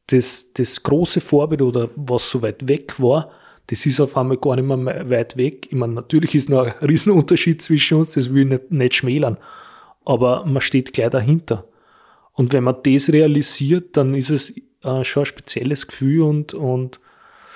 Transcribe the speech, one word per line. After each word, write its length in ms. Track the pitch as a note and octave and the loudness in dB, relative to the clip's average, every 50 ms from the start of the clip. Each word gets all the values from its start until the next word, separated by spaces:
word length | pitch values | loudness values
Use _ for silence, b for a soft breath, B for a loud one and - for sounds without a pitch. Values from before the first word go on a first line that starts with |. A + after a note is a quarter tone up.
| _ | _
das, 460 | - C3 B2+ - - - - - _ _ | 2 2 2 2 2 -2 -4 -8 _ _
das 280 | - B2 - - - - | -4 -2 -2 -4 -4 -2
große 360 | - C#3+ D#3+ F3 - - F3 | 0 0 2 2 0 0 -2
Vorbild 420 | - - D3+ C#3+ D3 D#3 D#3 C#3 | 0 2 2 2 2 2 0 0
oder 280 | C3+ B2 A#2+ B2 A#2 A#2 - | 0 0 0 -2 -4 -4 -6
was 340 | D3 C#3+ B2+ B2 A#2+ - - | -10 -4 -2 -2 -2 -2 -2
so 100 | - B2+ | -4 -2
weit 280 | A2 G#2+ G#2 - C3+ B2+ | -4 -4 -6 -6 -2 -2
weg 320 | C#3+ D3+ - - - - | -2 -2 -2 -12 -4 0
war, 300 | C3 A#2+ C#3 D#3+ D#3 B B B B B B B B | 2 4 4 2 0 B B B B B B B B
das 200 | - A#2 - - | -10 -8 -2 -2
ist 140 | D3+ B2+ C#3 | -2 0 0
auf 160 | C#3+ C3 - | 0 0 0
einmal 200 | C3+ B2+ C3 C3 | -2 0 0 -2
gar 180 | B2+ - D3 B2+ | -2 0 -2 0
nicht 120 | C3 C3 | 0 0
mehr 100 | C3+ C3+ | -2 -2
me-, 340 | C3 B2+ C3 - - - B2 | -2 -4 -4 -6 -8 -4 -2
weit 260 | B2 A#2 A#2 - - | -2 -2 -2 -4 -4
weg. 300 | B2+ B2 D3+ - - - - | -2 -2 -2 -4 -8 -12 -8
Ich 80 | D3+ | -4
meine, 180 | B2+ A#2+ A#2 A2+ | -4 -4 -4 -6
natürlich 400 | A2+ A2 - - D#3 E3 - - | -8 -4 0 0 2 2 2 0
ist 140 | D3 C3+ - | 0 0 2
noch 160 | C#3 C3 B2+ | 2 2 2
ein 220 | A#2+ - - D3+ | 0 -4 -2 0
Riesenunterschied 760 | C#3 D#3+ D#3 - G#3+ G3+ E3+ C#3 - F3 - - E3+ D#3 D#3 | 2 2 2 4 4 4 4 4 4 2 2 2 0 0 0
zwischen 380 | - - D#3+ C#3+ - - D#3+ D#3 | 0 0 2 2 2 2 2 2
uns, 140 | D#3+ - | 2 0
das 200 | - C#3+ B2+ B2 | 0 -2 -2 2
will 100 | C3+ C#3 C#3 | 2 2 4
ich 40 | C3+ | 2
nicht, 220 | C3+ B2+ - - | 0 -2 -2 -4
nicht 240 | F3 C#3 B2+ B2+ - | -2 0 0 0 0
schmälern, 420 | - - B2 C3 D3+ D3 A#2+ G#2 B B B B B B B B B B B B B _ | 0 -2 0 0 0 0 -2 -2 B B B B B B B B B B B B B _
aber 420 | - C#3 A#2 B2+ B2 B2+ B2 G3 | -2 0 2 2 2 2 0 -2
man 160 | D#3+ C3+ C3+ | -2 -2 -2
steht 300 | - - - C3 B2 - | -2 0 0 0 -2 -2
gleich 180 | - - A2+ B2 | -4 -2 -2 0
dahinter. 560 | - C3 G#2+ C3+ D#3 E3 D#3+ - A#2 - - b b b b b b b b b b b b b | 0 0 2 2 2 0 0 -4 -6 -6 -6 b b b b b b b b b b b b b
Und 200 | b - C3 B2 | b -2 0 0
wenn 120 | D3 C3+ B2 | 2 0 2
man 120 | B2 B2+ - - | 0 -2 0 0
das 280 | C#3+ C3 C#3 - - | 2 2 4 4 4
realisiert, 840 | D3 D3+ D#3+ D3+ C#3+ D3+ C#3 - - - C#3 C#3 F3 F3+ F3 - - | 4 4 4 4 2 2 0 0 -2 -2 0 0 0 0 -2 -2 0
dann 180 | D3+ C3+ C3 C3+ | 0 0 2 0
ist 160 | C#3 B2+ C#3+ | -2 -2 -2
es, 240 | D3+ C3+ - - - - - _ _ _ | -2 -4 -4 -8 -12 -18 -20 _ _ _
äh, 200 | - - C3 C3 B2+ | -6 -4 -4 -4 -4
schon 180 | - - C#3+ | -2 -2 -2
ein 40 | C#3+ | -2
spezielles 600 | - - - - - - - B2 C3+ D3 - - | -2 -6 -10 -8 -6 -6 -4 -4 -4 -4 -4 -6
Gefühl 360 | - - - C3+ C3+ D3+ E3 | -10 -8 -2 0 0 2 2
und, 320 | D#3+ D3+ D3+ D3+ D3+ - - | 2 2 0 -2 -4 -6 -8
und 460 | - D3 B2+ B2+ B2+ B2+ B2+ - - b b b b b b b b b b b | -6 -4 -4 -2 -4 -4 -8 -12 -18 b b b b b b b b b b b